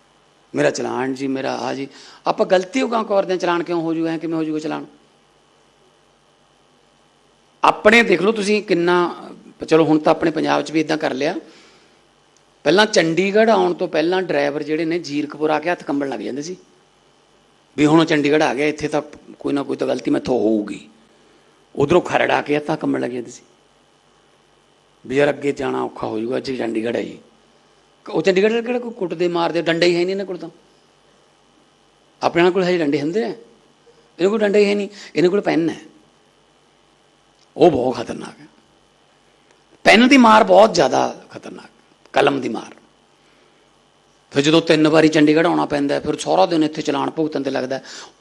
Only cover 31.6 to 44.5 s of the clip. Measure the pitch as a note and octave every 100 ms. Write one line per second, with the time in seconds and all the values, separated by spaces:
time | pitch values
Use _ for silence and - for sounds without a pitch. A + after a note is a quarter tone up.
31.6 | _ _ _ _ _ - C3+ E3+ F3+ F#3+
32.6 | F3+ F3+ D3 D3 D3 G3+ A#3 - - _
33.6 | _ _ _ _ _ - F#3+ A3 G#3 G3+
34.6 | G3+ G#3 G3+ - - D3+ F3 G3+ F3+ D3+
35.6 | E3 - - _ _ _ _ _ _ _
36.6 | _ _ _ _ _ _ _ _ _ -
37.6 | E3 C3+ B2 A#2+ A2+ - - - D3+ _
38.6 | _ _ _ _ _ _ _ _ _ _
39.6 | _ _ E3 G3 B3 C#4 A#3 G#3+ G3 F#3
40.6 | A3 E3+ C3 C3+ B2+ - - - - -
41.6 | - _ _ _ _ - C#3+ C#3 A#2+ G#2
42.6 | F#2+ - _ _ _ _ _ _ _ _
43.6 | _ _ _ _ _ _ - C#3 C#3+